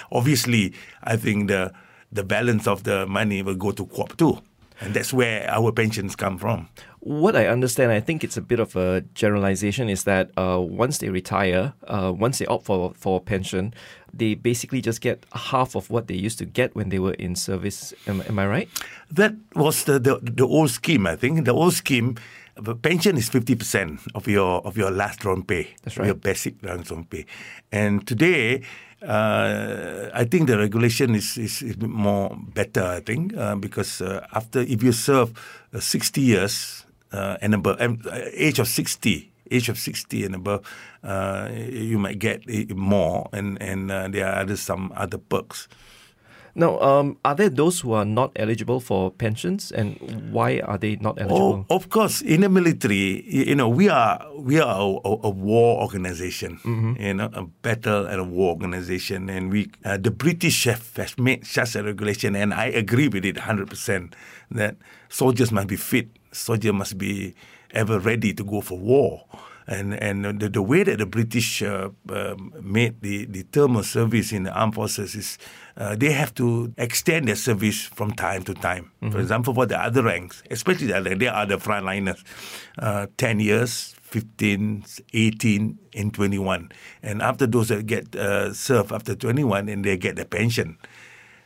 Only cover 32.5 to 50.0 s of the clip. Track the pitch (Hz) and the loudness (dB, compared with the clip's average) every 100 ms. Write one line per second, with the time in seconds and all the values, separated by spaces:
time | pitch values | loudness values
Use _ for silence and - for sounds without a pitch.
32.5 | - 98 117 92 87 98 120 185 214 104 | -4 -2 0 -2 -4 -4 -2 -2 -4 -4
33.5 | 101 104 - 98 - 92 95 - 110 117 | -2 -4 -6 -6 -6 -6 -6 -6 -8 -2
34.5 | 131 120 117 123 120 - 135 117 - - | -2 0 2 2 2 4 4 2 -2 -18
35.5 | - - 104 - - - - 131 98 101 | -20 -12 -8 -4 -2 -2 2 4 4 2
36.5 | - - - - _ - 98 98 95 104 | -2 -8 -12 -20 _ -10 -6 -6 -2 2
37.5 | 107 98 92 120 117 113 110 - - 151 | 2 2 2 0 -2 -6 -8 -8 0 0
38.5 | 127 113 - 131 - 113 78 - _ - | 2 0 0 -4 -2 0 -2 -4 _ -2
39.5 | 127 117 120 - - - 113 101 92 95 | 0 0 -4 -6 -8 -8 -6 -4 -4 -2
40.5 | 101 - - - - - 98 98 98 107 | -4 -6 -20 -20 -16 -8 -4 -4 -4 -6
41.5 | 113 120 123 113 110 98 101 110 - - | -8 -8 -6 0 0 0 -2 -4 -4 -4
42.5 | 107 107 95 98 101 87 90 - 104 101 | -4 -4 -2 2 4 4 0 -4 -6 -6
43.5 | 98 98 95 95 98 95 98 95 95 98 | -6 -6 -6 -4 -4 -4 -2 -2 -2 -2
44.5 | 98 - 92 95 - 98 92 - 95 - | -4 -4 -6 -6 -6 -8 -8 -4 -4 -4
45.5 | - - - - - - _ _ - - | -16 -18 -20 -20 -20 -20 _ _ -20 -12
46.5 | - 165 90 139 139 143 - 139 147 208 | 0 2 4 4 6 4 0 -2 2 2
47.5 | 135 160 175 123 110 101 110 135 - 107 | 4 2 2 0 0 2 2 0 0 -2
48.5 | 110 110 127 120 98 92 - 113 110 175 | -2 0 -2 0 0 0 0 -4 -2 -4
49.5 | 196 - - 104 - | -4 -4 -4 -4 -4